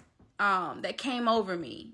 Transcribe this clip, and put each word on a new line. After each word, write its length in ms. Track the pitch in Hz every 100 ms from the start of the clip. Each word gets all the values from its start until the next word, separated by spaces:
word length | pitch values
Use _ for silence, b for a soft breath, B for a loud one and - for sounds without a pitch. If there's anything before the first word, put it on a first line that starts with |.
| - _ - -
um, 420 | 202 190 165 127
that 160 | 180 -
came 300 | 269 247 233
over 280 | 226 196 175
me. 380 | 165 - -